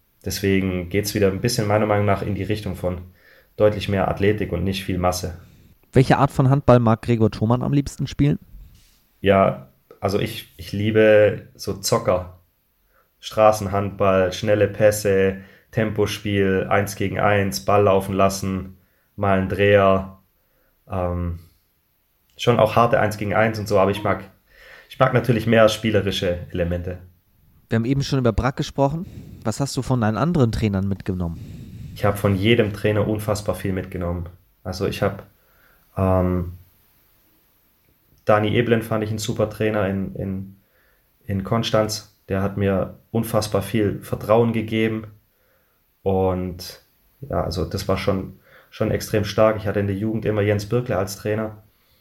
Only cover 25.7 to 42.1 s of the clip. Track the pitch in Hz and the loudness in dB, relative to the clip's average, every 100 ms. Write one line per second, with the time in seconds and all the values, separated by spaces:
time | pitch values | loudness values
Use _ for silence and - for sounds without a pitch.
25.7 | - 110 101 98 92 95 85 - 90 85 | 4 0 0 0 -2 -2 -4 -6 -4 -2
26.7 | 87 87 87 - _ _ _ _ _ - | -2 -6 -10 -14 _ _ _ _ _ -4
27.7 | 113 113 139 135 139 120 107 120 - 151 | -2 0 -2 0 0 2 2 -2 -2 -6
28.7 | - 139 165 196 - - - - - 135 | 0 0 -2 -10 -14 -18 -10 -8 -4 -4
29.7 | - 117 127 107 110 151 170 117 107 110 | -4 -2 0 0 0 0 2 2 2 0
30.7 | 95 98 95 - 92 85 82 - - - | 0 -2 -4 -4 -4 -4 -6 -12 -16 -16
31.7 | - - - 101 - 101 95 104 117 104 | -16 -16 -4 -2 0 0 2 2 2 2
32.7 | 101 107 104 98 107 107 101 - 95 101 | 0 0 0 0 -2 -2 -4 -4 -6 -4
33.7 | 92 - 90 87 87 85 - _ _ 95 | -4 -6 -6 -6 -6 -8 -14 _ _ -12
34.7 | 90 98 - 101 - - _ _ _ _ | -4 -4 -2 -4 -4 -16 _ _ _ _
35.7 | _ _ - 95 92 90 90 85 87 - | _ _ -2 2 2 2 0 -4 -10 -20
36.7 | _ _ _ _ _ _ _ _ _ _ | _ _ _ _ _ _ _ _ _ _
37.7 | _ _ _ _ _ - 107 107 107 117 | _ _ _ _ _ 2 2 4 0 2
38.7 | 113 110 110 107 107 - 113 107 - 110 | 0 0 -4 -2 -6 -4 -2 -2 0 -2
39.7 | 107 95 98 95 - 95 95 98 - _ | 0 -2 -2 -6 -6 -8 -6 -10 -16 _
40.7 | _ _ _ _ _ - 98 95 117 113 | _ _ _ _ _ -6 -4 -2 -2 0
41.7 | 110 107 - - | 0 0 -4 -12